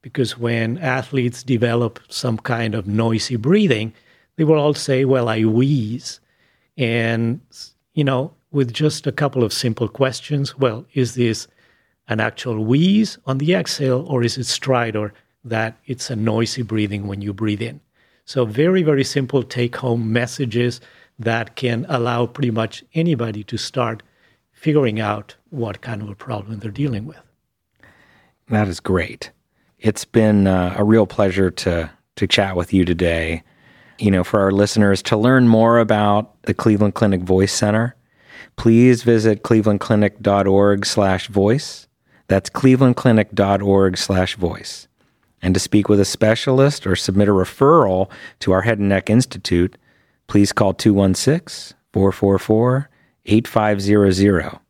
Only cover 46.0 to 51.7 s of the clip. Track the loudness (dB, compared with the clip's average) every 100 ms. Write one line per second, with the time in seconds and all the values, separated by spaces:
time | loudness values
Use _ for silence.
46 | 2 2 0 0 0 2 2 0 -4 -4
47 | 0 2 4 2 0 2 4 6 4 0
48 | -2 -6 -20 _ 0 0 0 0 0 0
49 | 2 2 2 -6 -2 0 0 _ _ _
50 | _ _ _ 2 2 2 0 2 2 4
51 | 2 2 0 -2 -4 -18 -18